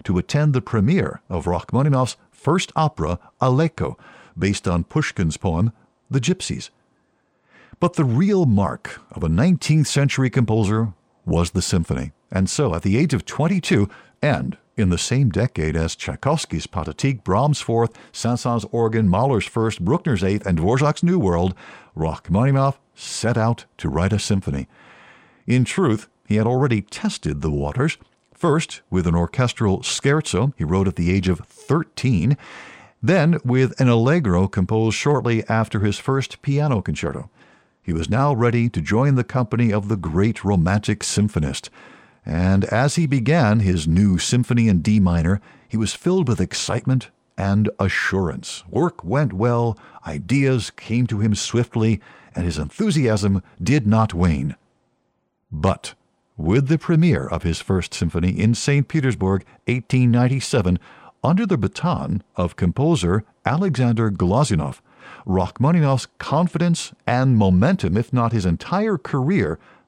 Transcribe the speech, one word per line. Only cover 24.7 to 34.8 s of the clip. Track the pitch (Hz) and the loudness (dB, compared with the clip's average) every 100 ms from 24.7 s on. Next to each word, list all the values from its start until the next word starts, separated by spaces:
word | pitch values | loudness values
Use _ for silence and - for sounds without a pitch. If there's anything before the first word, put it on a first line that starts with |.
| _ - - - - _ _ - | _ -20 -20 -20 -20 _ _ -2
In | 123 | 0
truth, | 117 - 160 107 - _ - | 0 0 0 0 -4 _ -4
he | 107 | 0
had | 110 | 2
already | 127 139 110 | 0 0 0
tested | - - 214 - - 71 | -4 -6 -6 -6 -6 -4
the | 78 | -2
waters, | 71 71 123 156 - - _ _ | -2 -4 -2 -2 -4 -16 _ _
first | - 175 156 - - - | -4 0 0 -2 -12 -4
with | 92 85 | -2 2
an | 85 | 0
orchestral | 85 - 123 - 107 92 | 0 0 -2 0 0 0
scherzo | - - 139 156 - 95 131 - | -4 -4 0 0 0 -2 -2 -2
he | |
wrote | 78 92 95 | -2 0 0
at | |
the | - 87 | 0 0
age | 95 92 | 2 0
of | 85 | -2
thirteen, | - - - 160 - - 131 110 110 147 - - - - - - | -6 -18 -2 -2 -2 -6 0 2 2 0 -4 -20 -20 -20 -20 -6
then | 113 185 151 156 | 0 2 2 0
with | 123 127 131 - | 0 2 0 2
an | 127 | 2
allegro | 117 120 170 120 87 95 | 4 2 2 2 2 2
composed | 104 90 110 | 0 0 0